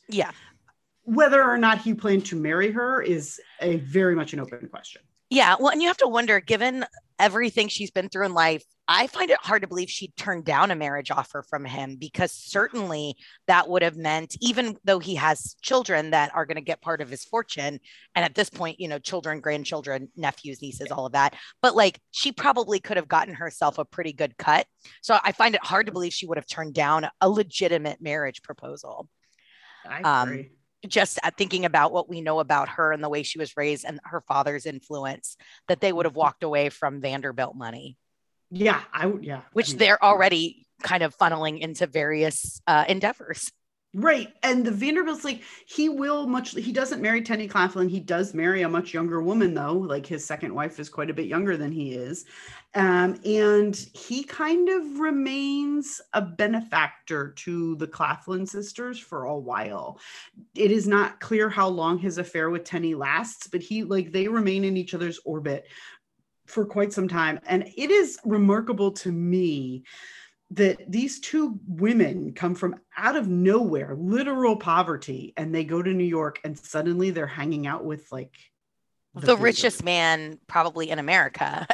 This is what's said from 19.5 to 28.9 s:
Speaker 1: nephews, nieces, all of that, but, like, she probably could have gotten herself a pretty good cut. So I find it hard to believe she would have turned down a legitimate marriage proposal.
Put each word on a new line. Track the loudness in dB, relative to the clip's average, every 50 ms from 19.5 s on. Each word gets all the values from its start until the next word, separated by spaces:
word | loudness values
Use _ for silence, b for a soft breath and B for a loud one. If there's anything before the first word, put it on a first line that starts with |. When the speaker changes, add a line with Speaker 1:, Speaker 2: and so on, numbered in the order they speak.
| -2 -2 -4 -6 -6 -8 -6 -6 -6 -8 -8 -10 _
Speaker 1:
nephews, | -6 -4 -4 -4 -6 -12 -14 -14 -14
nieces, | -14 -14 -12 -12 -10 -8
all | -6 -6 -4 0
of | 4
that, | 4 4 4 B B B B B _ 4
but, | 4 6
like, | 6 6 6 4 0 _ _
she | -6 -4 -4 -4
probably | -4 0 2 2 2 2 2 0 0 -2
could | -2 -2 -2 -2
have | 0 2
gotten | 2 2 2 2 -4
herself | -10 -10 -10 -4 0 0 0 2 0
a | -6
pretty | -6 -6 -6 -6 -6 -4
good | -2 -4 -4 -4 -2
cut. | 2 4 4 4 4 0 _ B B B B B
So | B 2 4 4 4
I | 2
find | 2 4 4 4 4
it | 2 -2
hard | 0 0 0 0 0
to |
believe | -2 -6 -6 -4 -6
she | -6 -6 -4
would | -6 -6
have | -6 -8
turned | -10 -10 -8 -4 -2
down | 0 2 4 2 2 2 -2 0 _
a | 4 4
legitimate | 4 4 0 0 -2 0 0 2 2 2 0 -4 -6 -8
marriage | -6 -6 -4 -4 -4 -6 -8 -10 -16
proposal. | -18 -18 -16 -14 -14 -14 -14 -14 -16